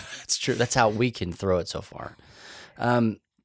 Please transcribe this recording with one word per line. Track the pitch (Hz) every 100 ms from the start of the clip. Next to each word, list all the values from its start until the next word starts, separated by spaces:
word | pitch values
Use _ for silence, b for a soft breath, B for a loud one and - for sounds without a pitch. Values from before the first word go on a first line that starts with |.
| -
<laughs> | -
It's | - -
true. | - 120
That's | 123 135
how | 113
we | 107 123
can | - 87
throw | 85 98 90
it | 82
so | -
far. | 123 - - - B B B B B -
Um, | 120 120 113 101 _ _